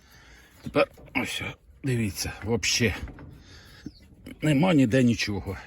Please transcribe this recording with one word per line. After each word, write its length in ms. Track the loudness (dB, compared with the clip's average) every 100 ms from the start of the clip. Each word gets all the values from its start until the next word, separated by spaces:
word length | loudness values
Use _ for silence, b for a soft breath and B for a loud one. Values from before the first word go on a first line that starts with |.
| B B B B B B
Тепер 260 | -4 0 0 -2 -6
ось, 280 | -4 -2 -4 -10 -12 _ -10
дивіться, 500 | -2 0 0 -4 -8 -8
вообще 500 | -2 -2 0 2 0 0 -10 -14 B B B B B B B B -20 -20 -20 -4
нема 320 | 0 2 4
ніде 280 | 4 4 4
нічого, 540 | 4 2 -2 -4 -6 -10